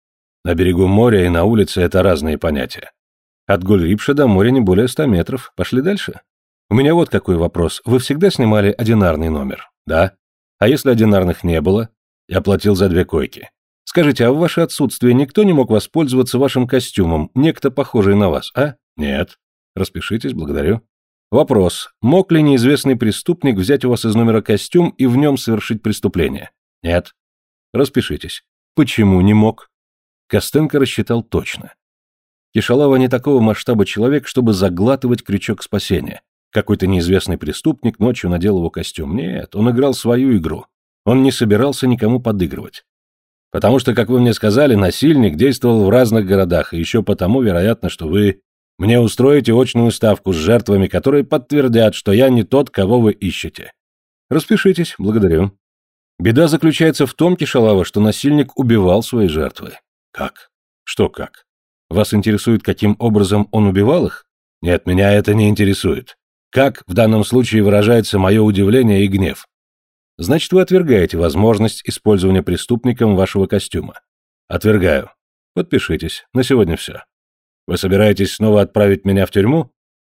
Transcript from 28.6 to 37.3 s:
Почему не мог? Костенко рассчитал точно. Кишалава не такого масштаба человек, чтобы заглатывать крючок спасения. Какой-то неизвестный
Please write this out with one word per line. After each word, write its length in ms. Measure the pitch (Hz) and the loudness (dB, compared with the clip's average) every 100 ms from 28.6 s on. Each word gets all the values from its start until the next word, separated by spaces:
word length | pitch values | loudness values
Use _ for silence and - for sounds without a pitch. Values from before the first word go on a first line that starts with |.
| _ - | _ -2
Почему 460 | 135 - 101 92 | 0 2 2 4
не 120 | 98 | 4
мог? 360 | 107 110 - - _ _ _ _ _ - | 4 2 -2 -14 _ _ _ _ _ -4
Костенко 500 | 107 - 143 156 143 | -4 -2 -2 0 0
рассчитал 460 | 131 - 104 117 | -2 -2 -4 -4
точно. 500 | - 87 - - - _ _ _ _ _ _ _ _ | -4 -6 -6 -14 -18 _ _ _ _ _ _ _ _
Кишалава 440 | 113 113 127 143 131 | -4 0 0 2 2
не 100 | 127 | 0
такого 320 | 123 143 135 | -2 0 2
масштаба 440 | 110 101 - 110 98 | 2 -2 -2 -2 -2
человек, 420 | 104 123 147 - | -2 -2 -2 -4
чтобы 260 | 131 113 | -2 0
заглатывать 720 | 95 98 87 113 135 123 117 | 0 -2 0 -2 0 -2 -4
крючок 400 | - 98 - 101 | -4 -6 -6 -10
спасения. 580 | - 101 - 85 65 - _ _ _ | -6 -6 -4 -4 -6 -16 _ _ _
Какой-то 340 | 107 - 101 95 | -6 -2 -2 0
неизвестный 520 | 92 85 92 - | 0 0 0 -2